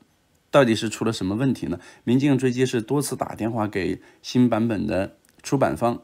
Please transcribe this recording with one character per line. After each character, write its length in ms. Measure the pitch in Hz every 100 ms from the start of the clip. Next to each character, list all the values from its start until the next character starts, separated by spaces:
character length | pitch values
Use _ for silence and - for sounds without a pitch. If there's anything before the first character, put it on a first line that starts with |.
| _ _ _ _ _
到 140 | 147
底 100 | 123
是 140 | 107 113
出 160 | -
了 80 | -
什 120 | 110 95
么 80 |
问 180 | 104 139
题 140 | 123 -
呢？ 120 | - - -
明 140 | - 127
镜 200 | 147 131
追 120 | 131
击 140 | 123
是 160 | 127 120
多 220 | 107 135
次 120 | 139
打 200 | 127 -
电 160 | - 110
话 180 | 117 107
给 320 | 104 82 - - _
新 260 | - 127 123
版 180 | 110 117
本 200 | 104 76
的 300 | 90 98 - _ _
出 160 | - 170
版 180 | 104 71
方 260 | 117 120